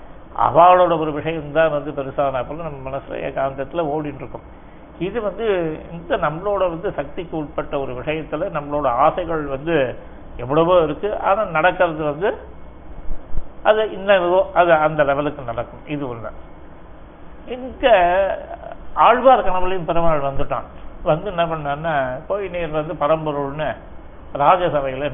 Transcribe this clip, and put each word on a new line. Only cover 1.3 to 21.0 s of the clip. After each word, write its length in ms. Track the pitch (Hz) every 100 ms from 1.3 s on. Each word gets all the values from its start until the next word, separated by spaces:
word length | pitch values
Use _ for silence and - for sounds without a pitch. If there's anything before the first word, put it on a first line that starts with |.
| 165 147
தான் 180 | 151 160
வந்து 200 | 147 143
பெருசானா 540 | 139 135 131 139 131 120
போல 140 | 147
நம்ம 280 | 160 139 131
மனசுல 220 | 135 -
ஏகாந்தத்துல 760 | - 147 139 135 135 131 170 156
ஓடிட்டு 280 | 156 147
இருக்கும். 520 | 131 135 - - - - - - -
இது 220 | 180 226
வந்து 560 | 208 180 233 185 165 156 -
இந்த 240 | 170 170 226
நம்மளோட 420 | 156 156 202 196
வந்து 340 | 180 165 180
சக்திக்கு 440 | 160 139 - 165 160
உட்பட்ட 420 | 147 - 143 143
ஒரு 140 | 131
விஷயத்துல 680 | 123 139 156 147 151 190 160
நம்மளோட 260 | 143 147 135
ஆசைகள் 560 | 120 156 185 170 160
வந்து 540 | 143 135 156 156 123 - - - - -
எவ்வளவோ 460 | 123 151 165 180
இருக்கு. 380 | 156 147 202 -
ஆனா 240 | - 202
நடக்கிறது 600 | 196 156 180 - 175 156
வந்து 340 | 151 147 208 427 - - - - - - - - - - - -
அது 220 | 208 214
இன்னதுவோ 680 | 214 190 196 190 175 185 190
அது 180 | 170 175
அந்த 320 | 156 156 156
லெவலுக்கு 380 | 139 139 147 147
நடக்கும். 380 | 120 113 - - -
இது 200 | 147 135
ஒண்ணு. 240 | 117 107 - - - - - - - - - - - -
இங்க 400 | 247 254 - 269 196 175 185 190 - - - - - -
ஆழ்வார் 500 | 160 175 247 262 233
கனவுலையும் 400 | - 185 185 190
பெருமாள் 360 | 160 170 170 151
வந்துட்டான். 440 | 139 139 139 123 - - - -